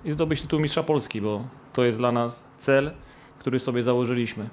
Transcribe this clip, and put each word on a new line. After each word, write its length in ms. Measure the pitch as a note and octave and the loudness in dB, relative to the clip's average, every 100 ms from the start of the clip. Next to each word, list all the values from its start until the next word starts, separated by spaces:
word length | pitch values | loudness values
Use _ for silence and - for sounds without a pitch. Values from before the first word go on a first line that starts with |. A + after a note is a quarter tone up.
i 80 | - | -4
zdobyć 300 | D3+ D#3 D3 | -2 0 -2
tytuł 180 | - D#3 | -2 0
mistrza 220 | D3+ D#3+ | 0 0
Polski, 380 | D#3+ D3+ - A2 | 2 0 0 -4
bo 240 | G#2 G#2 B2 - - | -2 -4 -6 -14 -6
to 120 | - | 2
jest 140 | B2 A2+ | 2 4
dla 140 | B2 | 2
nas 320 | A#2+ A#2 A#2 - - | 2 -2 -6 -20 -6
cel, 340 | - C3+ D3 - - - - - | 2 2 2 -8 -20 -20 -20 -8
który 200 | - B2 | -4 -2
sobie 240 | C3 B2 | -2 -2
założyliśmy. 640 | A#2+ B2 A#2+ B2 A2+ - A2+ | 2 2 2 -2 -2 -6 -12